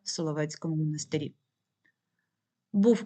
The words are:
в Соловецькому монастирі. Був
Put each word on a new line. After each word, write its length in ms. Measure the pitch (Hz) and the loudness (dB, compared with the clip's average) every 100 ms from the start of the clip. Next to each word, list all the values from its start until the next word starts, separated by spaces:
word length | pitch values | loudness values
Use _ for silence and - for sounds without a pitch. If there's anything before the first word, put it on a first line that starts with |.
в 60 | - | -8
Соловецькому 640 | - 160 151 151 - 170 156 | -4 -2 -2 -2 -4 -4 -2
монастирі. 600 | 156 151 - 185 151 - _ _ _ _ _ _ _ _ _ _ _ _ _ | -2 -2 -4 -4 -4 -10 _ _ _ _ _ _ _ _ _ _ _ _ _
Був 320 | 208 214 233 | 2 4 4